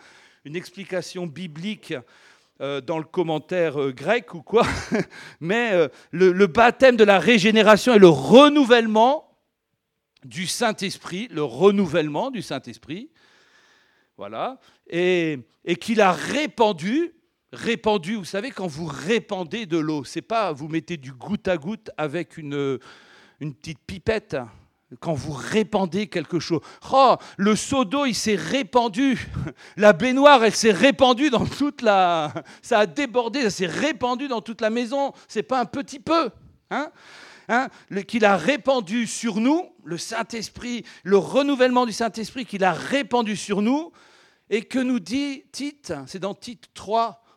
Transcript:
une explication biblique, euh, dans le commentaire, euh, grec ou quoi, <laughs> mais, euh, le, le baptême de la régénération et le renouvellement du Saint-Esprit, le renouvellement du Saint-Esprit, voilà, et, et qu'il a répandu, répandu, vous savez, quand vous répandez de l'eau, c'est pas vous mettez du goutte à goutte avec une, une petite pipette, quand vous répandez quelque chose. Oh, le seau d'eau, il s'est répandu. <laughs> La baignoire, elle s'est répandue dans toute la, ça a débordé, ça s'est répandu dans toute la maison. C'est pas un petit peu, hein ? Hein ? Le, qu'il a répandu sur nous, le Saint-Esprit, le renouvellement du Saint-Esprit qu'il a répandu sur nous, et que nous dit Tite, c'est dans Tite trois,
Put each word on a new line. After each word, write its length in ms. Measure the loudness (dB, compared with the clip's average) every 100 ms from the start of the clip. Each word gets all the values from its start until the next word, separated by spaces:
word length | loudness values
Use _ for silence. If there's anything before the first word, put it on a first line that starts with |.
| _ _ _ _ -14
une 100 | -14
explication 720 | -14 -18 -10 -8 -8 -10 -12
biblique, 680 | -12 -14 -10 -10 -10 -10 -12 -12 _ _ _ _ -12
euh, 220 | -8 -8
dans 160 | -6 -6
le 60 |
commentaire, 760 | -6 -4 -2 -4 -4 -2 -2 -2
euh, 120 | -4
grec 420 | -4 -2 -2 -4
ou 80 | -18
quoi, 240 | -2 2 2 -2 -4 -4
<laughs> 380 | -4 -10 -20 -10
mais, 340 | -4 -2 2
euh, 160 | 2 0 -4 -8
le, 220 | 2 4
le 160 | 4 2
baptême 500 | 2 0 4 4 6
de 60 |
la 160 | 6 6
régénération 760 | 4 4 4 4 6 6 6
et 60 | 8
le 100 | 8
renouvellement 1300 | 8 8 10 10 6 6 4 4 4 2 2 -6 _ _ _ _ _ _ _ _ _ -16
du 220 | -10 -8
Saint-Esprit, 800 | -2 -2 -2 -6 -8 -10 -10 -8
le 140 | -6
renouvellement 880 | -6 4 4 4 0 0 -2 -4 -6
du 100 | -8
Saint-Esprit, 720 | -8 -10 -12 -18 -14 -14 -14 _ _ _ _ _ _ _ _ _ _ -18
voilà, 420 | -14 -10 -10 -10 _ _ -8
et, 480 | -2 0 0 -2 -6 -12 _ -6
et 100 | -6
qu'il 260 | -2 2
a 100 | 2
répandu, 1000 | 2 -4 -4 -2 0 0 0 -4 -4 -4 _ _ _ _
répandu, 600 | -8 -6 -2 -2 -2 -4 -8
vous 100 | -8
savez, 240 | -8 -8
quand 160 | -8 -10
vous 220 | -8 -10
répandez 800 | -8 -2 -2 -4 -8 -8 -10 -4
de 100 | -4
l'eau, 260 | -2 -4
c'est 200 | -6 -10
pas 280 | -6 -4 -4
vous 160 | -6 -6
mettez 300 | -6 -6 -12
du 160 | -14
goutte 340 | -14 -8 -6 -4
à 100 | -4
goutte 340 | -6 -12 -12 -8
avec 420 | -6 -6 -10 -12
une, 420 | -8 -4 -4 -6 -10 -20 _ _ _ -14
une 140 | -12
petite 320 | -12 -16 -16 -16
pipette, 500 | -10 -4 -4 -4 -10 -10 -18 _ _ _ -12
quand 120 | -6
vous 200 | -6 -6
répandez 760 | -10 -4 -2 0 -2 -2 -4 -6
quelque 320 | -8 -6 -6
chose. 220 | -4 -6 -6 -20 0
Oh, 240 | 4 6 4 -2 -2
le 220 | 0 0
seau 260 | 0 -2
d'eau, 220 | 0 0 -2
il 100 | -2
s'est 200 | -2 -2
répandu. 920 | -2 -4 0 0 0 -2 0 -2 -6 -10 -10
<laughs> 240 | -12 -12 4
La 160 | 6
baignoire, 540 | 6 2 6 8 8 6
elle 100 | 2
s'est 160 | 2
répandue 580 | 4 4 6 4 4 2
dans 160 | 0 -2
toute 360 | -4 -4 -2
la, 520 | 2 4 4 0 -2 -8 -14 -14
ça 180 | -2 2
a 60 | 2
débordé, 560 | -2 -4 -2 -2 -2
ça 80 | -2
s'est 160 | -2 -6
répandu 640 | -2 -2 -2 -4 -4 -6
dans 100 | -8
toute 220 | -8 -4
la 80 | -2
maison. 420 | -2 -4 -4 -4 -8 -12
C'est 160 | -8
pas 160 | -4 -4
un 60 | -4
petit 340 | -8 -10 -10
peu, 300 | -2 -2 -2 -8 -20 _ -10
hein ? 180 | -8 -8 _ -20 -20 -20 -14 -2
Hein ? 180 | -2 -2 -10 -10
Le, 120 | -10
qu'il 220 | -4 2
a 140 | 2 2
répandu 720 | 0 -2 0 -2 -2 -6 -6
sur 340 | -6 -4 0
nous, 320 | 2 0 -2 _
le 140 | -12 -10
Saint-Esprit, 880 | -8 -8 -8 -10 -12 -12 -10 -10 -10 -10
le 140 | 2 2
renouvellement 680 | 4 0 2 2 4 2 0
du 60 |
Saint-Esprit 540 | -2 -6 -6 -10 -10 -8
qu'il 180 | 0
a 80 | 0
répandu 640 | 0 -2 -4 -2 -2 -2 -4
sur 260 | -4 -2
nous, 300 | 0 -2 -4 _ _ _ _ _ -6
et 120 | -6
que 160 | -4 -4
nous 220 | -2 -2
dit 420 | -4 -6 -6 -8 _
Tite, 420 | -12 -12 -12 -12 -12 -12
c'est 120 | -10
dans 140 | -10
Tite 360 | -10 -16 -18 _
trois, 500 | -16 -4 -2 -2 -6 _